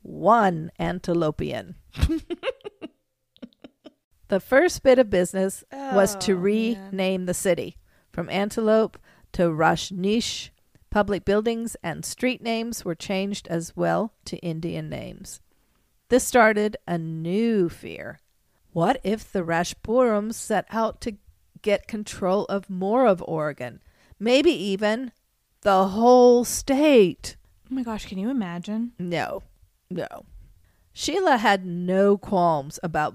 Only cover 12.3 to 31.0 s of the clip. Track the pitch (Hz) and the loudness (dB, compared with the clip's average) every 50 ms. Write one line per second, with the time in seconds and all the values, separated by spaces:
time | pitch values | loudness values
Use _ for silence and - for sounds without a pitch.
12.3 | 247 - - 233 226 226 226 240 226 - - 185 - - - - 196 190 196 202 | -2 -4 -6 -6 -4 -4 -4 -6 -8 -8 -8 -8 -8 -8 -6 -6 -4 -4 -4 -4
13.3 | 208 - - - 165 170 170 - - 175 175 170 165 175 214 226 - _ _ - | -6 -10 -8 -6 -6 -6 -6 -8 -6 -4 -2 0 0 0 -2 -4 -8 _ _ -14
14.3 | - - - 170 160 165 170 165 165 160 156 156 139 123 - - - - 196 - | -12 -8 -8 -8 -6 -6 -6 -8 -8 -8 -10 -10 -10 -12 -12 -14 -16 -16 -18 -18
15.3 | - - _ _ _ _ _ _ _ _ _ _ _ _ _ _ 240 262 - - | -20 -20 _ _ _ _ _ _ _ _ _ _ _ _ _ _ 2 2 2 4
16.3 | - 247 220 220 214 208 208 214 214 - - - 175 165 160 165 160 160 160 170 | 4 6 6 6 4 2 0 -2 -4 -6 -8 -6 -6 -6 -4 -6 -8 -6 -6 -4
17.3 | 185 214 233 233 226 202 175 165 - - - 85 82 - 71 117 151 - _ _ | -2 0 0 2 2 2 0 0 -2 -8 -14 -14 -14 -12 -14 -14 -16 -18 _ _
18.3 | _ _ _ _ _ _ _ _ - 165 165 214 277 - - 185 220 220 - - | _ _ _ _ _ _ _ _ -4 0 0 0 0 0 -2 -4 -4 -4 -6 -6
19.3 | - 196 170 165 165 165 175 - - - - 220 226 254 254 233 214 202 208 220 | -6 -4 -2 0 -2 -2 -2 -4 -6 -10 -6 -2 2 2 4 4 2 0 -2 -4
20.3 | 226 - - - 220 190 - - 208 226 226 - - - - 240 202 - _ - | -8 -10 -6 -2 -2 -2 -2 -4 -4 -2 -2 -2 -4 -6 -10 -10 -10 -10 _ -20
21.3 | _ _ _ _ _ - - 214 202 - - - - 214 214 - - - 202 180 | _ _ _ _ _ -8 -2 0 0 0 -2 -6 -10 -10 -10 -12 -8 -4 -2 0
22.3 | 190 208 180 - 196 196 190 - 190 180 190 196 226 254 262 220 190 175 - - | 0 0 -2 -2 -4 -6 -6 -8 -8 -6 -2 0 2 4 4 4 2 2 -2 -6
23.3 | 165 156 151 151 139 - 127 120 - - _ _ _ _ _ _ - _ 196 233 | -6 -4 -4 -6 -6 -8 -12 -12 -12 -16 _ _ _ _ _ _ -14 _ 0 2
24.3 | 247 285 302 349 254 - 190 208 190 190 214 208 220 247 269 240 - _ _ _ | 4 4 6 4 2 2 -2 -4 -2 -2 0 -2 -2 -2 -6 -10 -14 _ _ _
25.3 | _ _ _ _ _ _ - 202 196 185 190 190 185 220 233 247 254 254 247 247 | _ _ _ _ _ _ 0 2 4 4 4 2 0 4 6 8 8 10 10 8
26.3 | 240 247 240 - - - - - 262 269 302 311 277 233 196 170 - - - - | 8 6 4 0 -4 -6 -2 0 2 4 6 8 8 8 8 6 4 -4 -12 -16
27.3 | - - _ _ _ _ _ - 262 262 240 233 220 202 - - 202 190 196 240 | -16 -18 _ _ _ _ _ -8 -8 -6 -6 -6 -8 -8 -10 -10 -8 -6 -6 -4
28.3 | 277 247 196 175 170 175 175 208 214 226 233 240 - - 180 175 170 151 98 - | -2 -2 -4 -4 -6 -8 -8 -6 -6 -6 -6 -6 -8 -10 -6 -4 -4 -4 -4 -4
29.3 | - 190 - - _ _ _ _ _ _ _ _ 180 170 - - - - - - | -6 -10 -12 -16 _ _ _ _ _ _ _ _ -10 -8 -8 -10 -12 -18 -20 -20
30.3 | - - - - - _ _ _ _ _ _ _ _ - | -20 -20 -20 -20 -20 _ _ _ _ _ _ _ _ -8